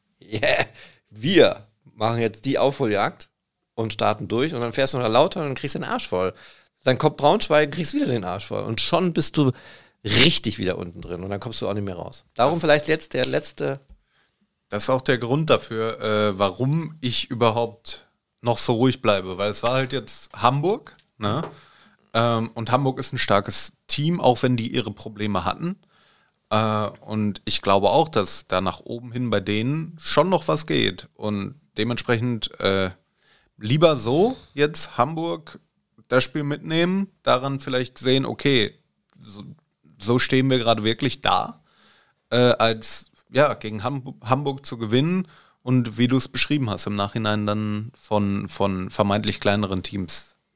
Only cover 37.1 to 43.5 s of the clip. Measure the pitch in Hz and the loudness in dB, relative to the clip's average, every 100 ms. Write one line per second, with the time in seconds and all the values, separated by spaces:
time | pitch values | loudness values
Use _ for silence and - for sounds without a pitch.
37.1 | _ - 123 135 135 139 127 127 - 123 | _ 0 2 2 -6 -4 -4 -4 -4 2
38.1 | 131 127 113 143 131 104 - _ _ _ | 2 0 -2 2 2 2 -4 _ _ _
39.1 | _ 113 101 101 - _ _ _ _ 104 | _ -20 -18 -18 -20 _ _ _ _ 0
40.1 | 123 - 131 131 127 113 113 107 113 139 | 2 4 4 4 2 4 4 2 0 -2
41.1 | - 101 92 - - _ _ _ _ _ | 0 0 0 0 -8 _ _ _ _ _
42.1 | _ _ 117 123 117 113 110 110 - - | _ _ 2 4 4 2 0 -6 -10 -12
43.1 | _ _ 123 147 | _ _ 2 2